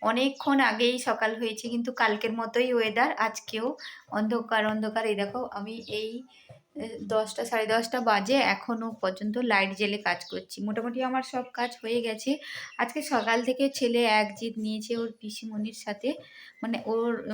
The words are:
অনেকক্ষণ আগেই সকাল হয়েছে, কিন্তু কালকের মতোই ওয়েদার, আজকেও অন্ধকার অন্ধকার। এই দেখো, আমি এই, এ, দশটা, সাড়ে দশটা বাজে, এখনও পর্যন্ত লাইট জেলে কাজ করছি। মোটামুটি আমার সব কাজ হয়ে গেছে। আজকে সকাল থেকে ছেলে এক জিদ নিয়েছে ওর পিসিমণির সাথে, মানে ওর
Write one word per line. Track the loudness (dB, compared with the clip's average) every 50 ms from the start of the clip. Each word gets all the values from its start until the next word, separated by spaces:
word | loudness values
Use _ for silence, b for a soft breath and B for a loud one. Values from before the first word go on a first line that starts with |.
অনেকক্ষণ | 0 2 2 4 2 2 0 0 2 4 4 6
আগেই | 6 4 4 4 4 2 2 2
সকাল | 0 0 0 2 2 0 0
হয়েছে, | 0 -2 -4 -4 -4 -6 -4
কিন্তু | -2 -2 -2 -2
কালকের | 0 2 2 2 2 2 0 -2 -2
মতোই | -2 -4 0 2 2 2 4 4
ওয়েদার, | 2 2 2 2 2 2 2 2
আজকেও | 2 0 -2 -2 -6 -10 -8 -6 -4 -4 -4 -4 B B B B B B B
অন্ধকার | -2 0 0 2 0 0 0 0 2 2 2 2
অন্ধকার। | 2 0 -2 -2 -2 0 0
এই | 0 0
দেখো, | 0 0 -2 -2 -4 -6
আমি | -6 -6 -8 -8 -8 -8 -10 -8 -6
এই, | -6 -4 -4 -4 -6 -8 -12 -14 B B B B B B B _ -10
এ, | -10 -8 -8 -8 -8
দশটা, | -4 0 0 0 0 0 -2 -6 -4
সাড়ে | 0 0 0 2
দশটা | 4 2 2 2 2 0 0
বাজে, | 4 4 4 4 4 4 6
এখনও | 6 6 6 4 2 0 -4 -4 -4 -4 -6 -6 -2
পর্যন্ত | -2 -2 -2 0 -2 -2 0 0
লাইট | 2 4 4 4 4 2 0 0
জেলে | 0 0 0 0
কাজ | 0 0 0 -2 -4
করছি। | -8 -10 -10 -10 -10 -10 -6 -4
মোটামুটি | -4 -2 -2 -4 -4 -2 -2 -2
আমার | 0 0 -2 -2
সব | -2 -4 -6 -6 -6 -4
কাজ | -4 -4 -4 -4 -6
হয়ে | -4 -2 0 0
গেছে। | 0 -2 -4 -2 0 0 0 0 B B B B B B B B
আজকে | -2 0 -2 -4
সকাল | -2 0 0 0 2 2 2 2 2
থেকে | 2 2 2 2 0 2
ছেলে | 2 0 2 4 4 4
এক | 6 6 4 4 2 -2 -6
জিদ | -6 -6 -4 -4
নিয়েছে | -4 -4 -4 -4 -4 -4 -4 -2
ওর | -4 -4 -6 _
পিসিমণির | -12 -12 -10 -10 -10 -8 -6 -6 -6 -6 -6 -8 -8
সাথে, | -8 -6 -4 -2 -4 -4 -4 B B B B B B B B
মানে | -4 -4 -4 -2 -2
ওর | -2 0 0 2 2 0 -2 -2 -2